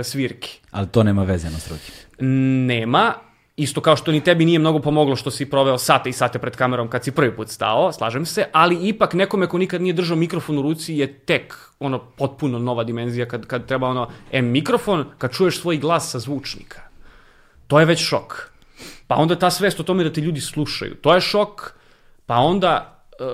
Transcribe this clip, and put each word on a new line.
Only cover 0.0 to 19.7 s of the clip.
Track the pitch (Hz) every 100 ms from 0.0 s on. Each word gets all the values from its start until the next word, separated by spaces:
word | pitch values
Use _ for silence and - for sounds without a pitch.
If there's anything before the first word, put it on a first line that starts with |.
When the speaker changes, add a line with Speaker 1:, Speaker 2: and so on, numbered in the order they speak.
Speaker 1:
svirki. | 123 135 123 - - - _
Speaker 2:
Ali | 101 95
to | 120
nema | 107 98
veze | 95 92 82
jedno | 78
s |
drugim. | - 78 - - - - 131 131 131 131 127
Speaker 1:
Nema, | 117 113 143 226 - - _ _ -
isto | 147 -
kao | 165 151
što | -
ni | 151
tebi | 151 170
nije | 165 170
mnogo | 156 156
pomoglo | 147 151 143 127
što | -
si | - 139
proveo | 139 135 127
sate | - 139 131
i |
sate | 127 123 120
pred | 123 -
kamerom | 127 123 117
kad | 123
si | 139
prvi | 127 131 107
put | 107
stao, | - 104 113 180
slažem | 147 113 120 165
se, | - -
ali | 160 170 175 190
ipak | 220 208
nekome | 175 190 208 175
ko | 175
nikad | 185 180
nije | 180
držao | 170 170 165
mikrofon | 165 170 - 147
u |
ruci | 139 160 -
je | 156 135
tek, | - - 151 - - - -
ono, | 143 131
potpuno | - - 135 - 143 120
nova | 123 117
dimenzija | 117 117 120 120 120
kad, | 120 107
kad | 123 117
treba, | 131 127
ono, | 127 120 - -
em | 131 120
mikrofon, | 127 156 262 - 180 - -
kad | 127
čuješ | - 185 170
svoj | 175 160
glas | 147 165 165
sa | 127
zvučnika. | 113 139 - - - - - - - - - _ _ _ -
To | 143
je | 160
već | 165
šok. | - 127 - - - _ _ - - - -
Pa | -
onda | 160 165
ta | 180
svest | - 196